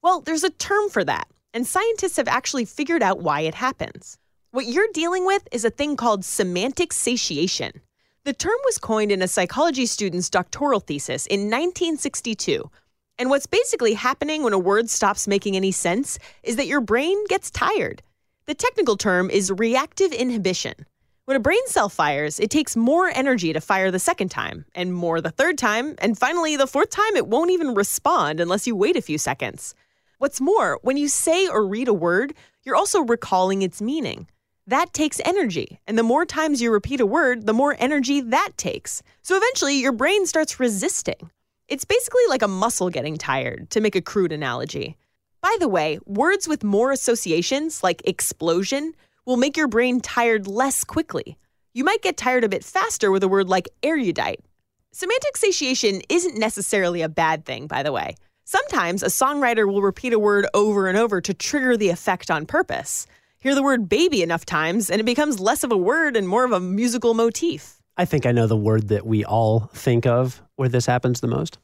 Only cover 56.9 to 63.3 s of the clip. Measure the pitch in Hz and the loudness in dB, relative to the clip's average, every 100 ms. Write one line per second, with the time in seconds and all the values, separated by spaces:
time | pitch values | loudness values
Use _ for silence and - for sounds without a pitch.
56.9 | 175 160 156 160 160 - 117 151 - 143 | 0 -2 2 2 2 -4 -10 -6 -4 -2
57.9 | 127 76 - _ _ - 381 554 320 175 | -2 -6 -10 _ _ -2 -2 0 0 0
58.9 | 185 - - 262 294 254 226 208 196 196 | 0 -2 2 2 2 2 2 2 2 0
59.9 | 185 254 226 208 202 196 - 214 202 190 | 0 0 2 4 4 2 2 4 2 2
60.9 | 190 233 196 - 180 - 294 262 233 202 | 2 2 0 -2 -6 -2 0 2 4 2
61.9 | 170 - 180 - 160 156 311 359 - - | 0 -2 -4 -2 -4 0 -2 0 -4 -6
62.9 | - - _ _ | -8 -8 _ _